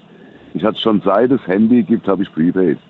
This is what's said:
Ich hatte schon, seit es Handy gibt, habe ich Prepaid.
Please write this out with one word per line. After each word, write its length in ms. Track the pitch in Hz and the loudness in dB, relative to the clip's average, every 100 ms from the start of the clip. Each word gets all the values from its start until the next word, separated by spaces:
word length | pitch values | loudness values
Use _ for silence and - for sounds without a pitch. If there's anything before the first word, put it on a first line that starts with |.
| - - - - - | -20 -20 -20 -20 -12
Ich 100 | - | -6
hatte 160 | 98 - | -4 -2
schon, 220 | 113 104 | 0 0
seit 260 | 87 98 123 | 2 2 2
es 160 | 131 - | 0 -2
Handy 360 | 95 110 123 | 0 2 2
gibt, 260 | 90 107 - | 2 -2 0
habe 140 | 92 | -2
ich 100 | 98 | -2
Prepaid. 460 | - 82 90 90 67 - | -2 -2 0 0 -2 -8